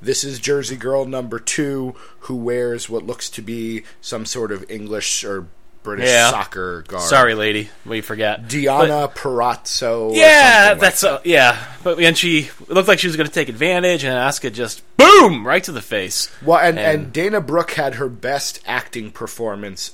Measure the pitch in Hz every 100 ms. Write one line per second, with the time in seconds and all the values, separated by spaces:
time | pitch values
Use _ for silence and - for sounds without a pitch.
0 | 107 135 139 127 - 143 120 131 127 135
1 | 131 131 120 117 - - 143 135 127 -
2 | - - - 127 117 120 120 120 - 113
3 | 92 120 - - 107 117 113 110 - -
4 | - 117 110 123 107 101 - 107 104 107
5 | - - 104 98 85 - - - 107 104
6 | 127 120 117 117 98 95 92 85 85 90
7 | 85 139 120 110 107 104 104 - 113 113
8 | - 110 107 107 113 143 135 139 160 147
9 | 143 - 139 123 120 117 - - 123 117
10 | 110 110 311 294 262 220 202 190 185 -
11 | 196 139 175 156 123 113 - - 180 165
12 | 170 160 175 156 127 - - 180 190 185
13 | 185 156 147 170 135 113 165 180 180 170
14 | 135 127 131 - 131 107 113 - - -
15 | 311 403 233 135 110 175 185 131 - 107
16 | 92 - - - 143 165 170 165 160 156
17 | 143 147 190 214 139 170 165 - 139 113
18 | 135 110 120 139 - - - 123 - 120
19 | 107 - 113 - 113 101 101 92 -